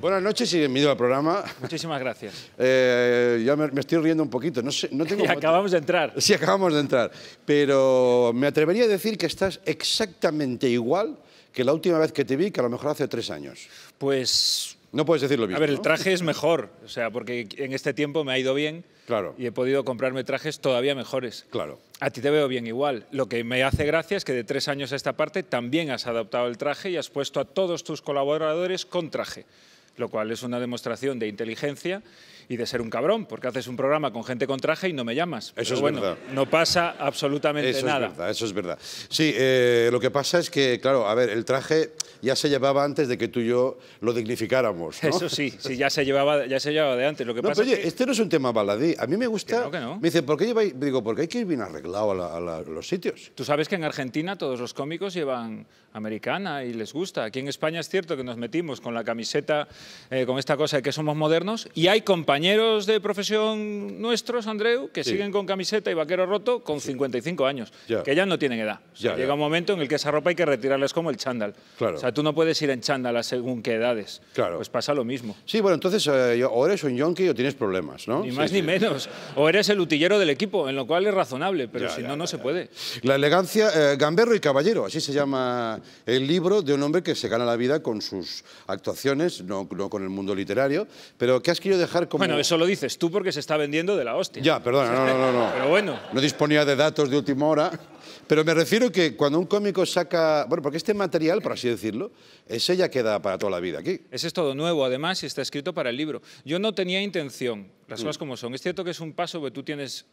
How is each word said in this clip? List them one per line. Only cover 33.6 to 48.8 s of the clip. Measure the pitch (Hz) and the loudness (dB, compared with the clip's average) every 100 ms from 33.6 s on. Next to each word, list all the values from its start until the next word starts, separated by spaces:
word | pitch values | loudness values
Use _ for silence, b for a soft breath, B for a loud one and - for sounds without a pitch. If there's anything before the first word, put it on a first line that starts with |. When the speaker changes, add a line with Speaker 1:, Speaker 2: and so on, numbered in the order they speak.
| 117 | -8
Speaker 2:
un | 120 | -4
programa | 131 151 147 | 0 2 0
con | 113 | -6
gente | 110 123 127 | -8 -4 -2
con | 135 | -2
traje | 151 160 190 | -2 -2 -4
y | |
no | 151 | -4
me | 117 123 | -4 -2
llamas. | 175 131 - | -4 -6 -10
Speaker 1:
Eso | - | -8
Speaker 2:
Pero | 117 | -4
Speaker 1:
es | 120 | 0
Speaker 2:
bueno, | 143 147 | 0 0
Speaker 1:
verdad. | 98 82 - | -2 -4 -6
Speaker 2:
no | 135 135 | -2 2
pasa | 156 165 180 170 - | 2 4 2 0 -2
absolutamente | 143 139 143 143 156 147 127 | -4 -2 -2 0 0 0 0
Speaker 1:
Eso | 127 | 0
es | |
Speaker 2:
nada. | 131 143 113 | 0 0 -2
Speaker 1:
verdad, | 82 87 | -4 -4
eso | 107 | -4
es | 113 | -4
verdad. | 95 90 80 B B B | -4 -6 -8 B B B
Sí, | - 156 | 0 0
eh, | 117 131 131 123 120 117 | 2 4 4 4 4 4
lo | 120 | 2
que | 123 | 2
pasa | 143 135 175 | 0 2 0
es | 170 | 0
que, | 143 135 120 | 0 2 2
claro, | 131 135 104 | 2 2 2
a | 110 | 2
ver, | 123 | 2
el | 107 | 0
traje | 113 135 131 156 156 - B B | 0 -2 2 0 0 -4 B B
ya | 117 131 | -2 0
se | 156 | 2
llevaba | 139 135 139 | 2 2 2
antes | 143 139 139 | 0 0 -2
de | 123 | 0
que | 117 | -2
tú | 123 | -2
y | 113 | 0
yo | 123 127 - B B | 2 0 -2 B B
lo | 107 | -2
dignificáramos, | 120 110 117 110 127 120 90 82 - | 0 -2 -4 0 2 2 0 -6 -2
¿no? | 156 | 0
Speaker 2:
Eso | 160 170 | 0 -2
sí, | - 139 101 | -4 -4 -6
sí, | 127 127 | -8 0
ya | 139 | 2
se | 151 | 2
llevaba, | 135 139 143 147 127 | 2 2 4 2 0
ya | 135 | -2
se | 139 | -2
llevaba | 151 151 | 0 2
de | 123 135 | 2 0
antes. | 151 120 | -2 -4
Lo | |
que | 117 | -2
Speaker 1:
No, | 190 | -2
Speaker 2:
pasa | 160 | 2
Speaker 1:
pero | 240 | 2
oye, | 226 | 2
Speaker 2:
es | |
que | 170 | 0
Speaker 1:
este | 160 247 | 0 0
no | |
es | 233 | 2
un | 208 | 2
tema | 160 131 | 2 2
baladí. | 113 101 104 | 2 2 2